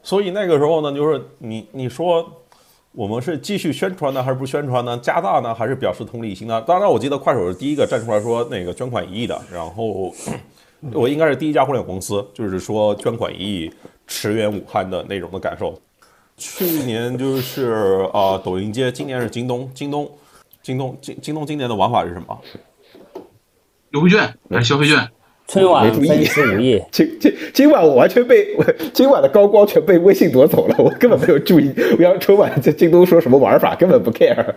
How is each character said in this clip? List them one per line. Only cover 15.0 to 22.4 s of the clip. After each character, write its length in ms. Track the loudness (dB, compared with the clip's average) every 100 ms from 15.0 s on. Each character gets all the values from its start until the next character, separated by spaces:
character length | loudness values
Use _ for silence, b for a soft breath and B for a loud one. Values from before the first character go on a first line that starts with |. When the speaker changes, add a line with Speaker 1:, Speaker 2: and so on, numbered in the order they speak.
| -8
Speaker 1:
那 120 | -10
种 100 | -10
的 80 | -10
感 160 | -10 -8
受。 240 | -10 -10 _ _ _ _ _ _
去 300 | -18 -8 -4
年 500 | -4 -4 -6 -6 -6
就 220 | -4 -4
是， 720 | -6 -6 -4 -2 0 0 0
呃， 300 | 0 0 -2
抖 140 | -4 -6
音 160 | -6
街， 180 | -4 -4
今 140 | -6 -8
年 160 | -6
是 80 | -6
京 180 | -8 -6
东， 220 | -8 -8
京 180 | -12 -8
东， 180 | -8 -8 b b b b _
京-， 120 | -10 -8 -8 -10 -18 -16
京 140 | -10 -10
东 100 | -8
今 120 | -6
年 120 | -6
的 60 | -2
玩 140 | 0
法 120 | 0
是 100 | -4
什 80 | -10
么？ 120 | -14 -16